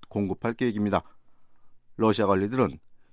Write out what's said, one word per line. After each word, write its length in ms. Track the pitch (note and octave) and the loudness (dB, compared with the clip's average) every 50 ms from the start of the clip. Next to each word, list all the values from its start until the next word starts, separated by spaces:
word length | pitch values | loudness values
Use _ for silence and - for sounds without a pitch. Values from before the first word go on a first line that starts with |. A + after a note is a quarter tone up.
| - - | -10 -8
공급할 460 | - G#2+ G2+ F#2 F#2 - - A#2 A#2 | -4 -4 -2 -2 -4 -4 -6 -6 -4
계획입니다. 480 | - B2+ A#2+ G#2 G#2+ G#2 G#2 G2 F2+ - - - - - - - - - - - - - - - - _ - - | -2 -2 -2 -2 -2 -2 0 -2 -2 -4 -6 -16 -20 -20 -20 -20 -20 -20 -20 -20 -20 -20 -20 -20 -20 _ -12 -4
러시아 280 | - A2+ A2 G2+ A2 G#2+ | 0 2 2 4 4 2
관리들은 540 | G2 G2 F#2+ G2 G#2 B2 C3 A#2+ F#2 F2 - - - - - - _ | 2 2 2 0 0 0 0 0 0 -2 -8 -18 -20 -20 -20 -20 _